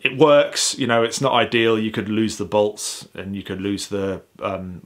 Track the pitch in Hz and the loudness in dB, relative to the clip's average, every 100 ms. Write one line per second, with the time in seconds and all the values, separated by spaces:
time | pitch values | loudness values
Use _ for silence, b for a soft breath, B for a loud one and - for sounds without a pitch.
0 | - 127 151 143 - - - - 120 117 | -8 4 6 6 4 -2 -4 -2 0 2
1 | 113 - 135 120 110 117 113 107 110 113 | 2 0 2 2 4 2 2 2 0 -4
2 | 101 110 107 - 92 104 104 - - - | -2 0 0 -2 0 2 0 -2 -10 -10
3 | - - 92 98 95 95 101 98 - 101 | -14 -14 -10 -10 -8 -6 -6 -6 -6 -6
4 | 98 90 - - 101 95 92 87 | -4 -6 -12 -8 -6 -6 -8 -14